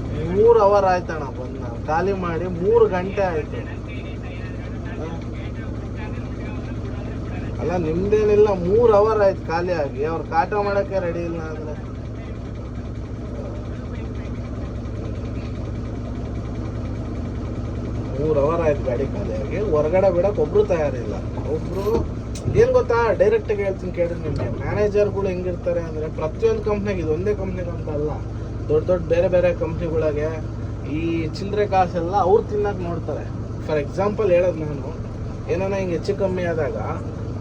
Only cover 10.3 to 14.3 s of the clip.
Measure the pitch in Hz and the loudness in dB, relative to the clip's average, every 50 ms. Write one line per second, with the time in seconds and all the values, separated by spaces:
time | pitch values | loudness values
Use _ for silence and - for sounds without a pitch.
10.3 | 160 165 175 180 208 208 202 202 202 202 196 190 190 190 180 170 170 170 170 165 | 0 0 0 2 2 0 0 2 2 0 0 0 0 -2 0 0 -2 -2 -2 -4
11.3 | 165 165 160 156 156 156 156 151 151 156 - - - - - - - - - - | -4 -4 -6 -6 -6 -6 -6 -8 -8 -8 -8 -8 -8 -8 -8 -8 -8 -8 -8 -8
12.3 | - - - - - - - - - - - - - - - - - - - - | -8 -8 -8 -8 -8 -8 -8 -8 -8 -8 -8 -8 -8 -8 -8 -8 -8 -8 -8 -6
13.3 | - - - - - - - - - - - - - - - - - - - - | -6 -6 -6 -6 -8 -8 -8 -8 -8 -8 -8 -8 -8 -8 -8 -6 -6 -6 -6 -6